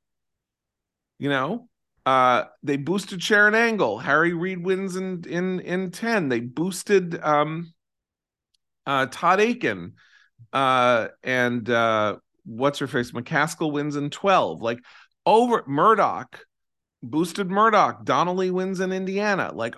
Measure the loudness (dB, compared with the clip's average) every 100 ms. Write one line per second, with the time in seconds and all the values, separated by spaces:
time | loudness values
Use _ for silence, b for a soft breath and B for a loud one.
0 | _ _ _ _ _ _ _ _ _ _
1 | _ -8 -4 -2 -2 -6 -10 _ _ _
2 | 0 4 4 4 0 _ -4 -4 -2 -4
3 | -4 -8 0 4 4 4 2 2 0 -2
4 | 0 2 2 0 -4 -4 -2 -2 -2 -6
5 | -6 -8 -6 -4 -2 -4 -4 -6 -6 -6
6 | -2 -2 0 -2 -4 -4 -4 -4 2 2
7 | 2 -6 0 2 2 -4 -10 _ _ _
8 | _ _ _ _ _ _ _ _ -4 -2
9 | -2 0 2 4 2 0 -2 -4 -8 -16
10 | b b b b -8 -2 2 4 4 2
11 | 0 -8 -4 0 0 -2 0 2 4 2
12 | 0 -2 _ _ -16 -2 -2 -2 -4 -4
13 | -4 -6 -4 -2 -2 -2 -4 -2 -4 -4
14 | -6 -4 2 2 2 -4 -6 -6 b b
15 | b _ 2 4 4 0 -2 2 4 4
16 | 2 0 -10 -18 -20 _ _ _ _ _
17 | -6 -2 -2 -2 -2 4 4 6 4 0
18 | -2 0 2 0 -2 -2 -4 -4 -4 -4
19 | -4 -4 -2 -2 -4 -4 -8